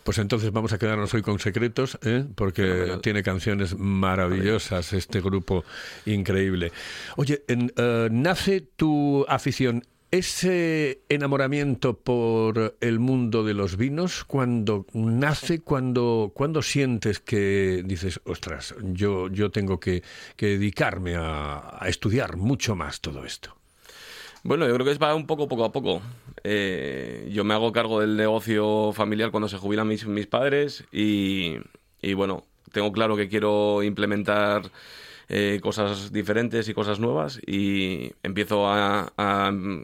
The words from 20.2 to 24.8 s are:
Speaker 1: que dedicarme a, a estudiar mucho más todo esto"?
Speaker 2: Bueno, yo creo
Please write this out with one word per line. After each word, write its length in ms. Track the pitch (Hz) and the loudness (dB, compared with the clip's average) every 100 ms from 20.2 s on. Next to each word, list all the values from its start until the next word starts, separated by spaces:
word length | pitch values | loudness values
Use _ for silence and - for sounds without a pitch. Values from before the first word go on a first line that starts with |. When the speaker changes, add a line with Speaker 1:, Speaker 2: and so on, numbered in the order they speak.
| - - | -20 -2
Speaker 1:
que 100 | 107 98 | 0 2
dedicarme 560 | 104 101 135 92 90 | 0 0 -2 -2 -2
a, 640 | 85 80 76 73 73 - - | -2 -2 -4 -4 -8 -10 -6
a 100 | 92 | -4
estudiar 480 | 90 110 117 110 85 | -2 0 0 0 -2
mucho 380 | 104 135 - | 0 0 0
más 260 | 95 73 - | -2 -4 -6
todo 240 | - 69 | -8 -10
esto"? 320 | 65 - - - _ _ - - - - - - | -10 -14 -16 -20 _ _ -20 -20 -20 -18 -18 -8
Speaker 2:
Bueno, 220 | - 143 147 | -2 2 4
yo 80 | |
creo 100 | 120 | 4